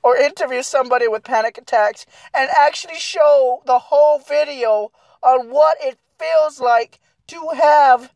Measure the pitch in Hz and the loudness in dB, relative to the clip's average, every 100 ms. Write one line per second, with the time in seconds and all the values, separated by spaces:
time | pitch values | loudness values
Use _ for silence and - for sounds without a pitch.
0 | 233 247 285 381 294 254 262 277 254 247 | 0 0 0 -2 -6 -6 -4 -4 -2 -2
1 | 233 214 - 233 220 233 - 233 208 214 | -2 -4 -4 -4 -4 -10 -4 -2 -2 -4
2 | - _ - - 269 302 294 - 339 330 | -20 _ -10 -6 -2 2 2 0 -14 -12
3 | - 359 294 285 254 247 - 247 - 285 | -10 0 4 4 2 -4 -2 -2 0 2
4 | 302 294 - 294 294 277 226 214 208 _ | 2 2 -2 -4 -4 -4 -2 -2 -4 _
5 | _ _ 254 262 233 269 311 311 285 240 | _ _ 0 0 0 2 2 0 -6 -10
6 | _ _ 320 320 302 277 247 233 - _ | _ _ -2 0 0 -4 0 0 -2 _
7 | _ _ _ 330 320 277 302 294 277 247 | _ _ _ -14 -10 0 2 4 4 2
8 | 254 | 0